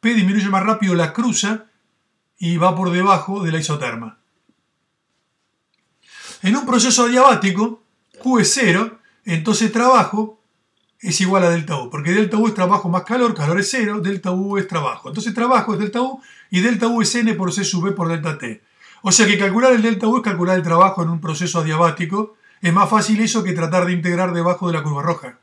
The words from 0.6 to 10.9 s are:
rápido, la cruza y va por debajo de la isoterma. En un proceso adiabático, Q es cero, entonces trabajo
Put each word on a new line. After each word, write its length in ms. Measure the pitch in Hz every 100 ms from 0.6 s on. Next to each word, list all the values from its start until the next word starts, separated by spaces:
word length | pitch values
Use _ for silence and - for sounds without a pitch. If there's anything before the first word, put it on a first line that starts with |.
rápido, 320 | 202 220 196
la 200 | 170 165
cruza 500 | - 240 - 196 220 - _ _ _ _ _ _ _
y 220 | 170 170
va 180 | 180 170
por 140 | 185
debajo 520 | 175 190 175 - 196
de 80 | 170
la 80 | 160
isoterma. 600 | 151 147 127 113 113 - _ _ _ _ _ _ _ _ _ _ _ _ _ _ _ _ _ _ _ - - -
En 120 | 185
un 120 | 262 254
proceso 380 | 247 247 240
adiabático, 800 | 233 247 269 220 196 180 226 - _ _ _ -
Q 220 | 254 247
es 120 | 180
cero, 460 | 269 220 175 226 - _ _
entonces 480 | 214 165 160 214 220
trabajo 680 | 226 247 254 190 208 214 - _ _ _ _ _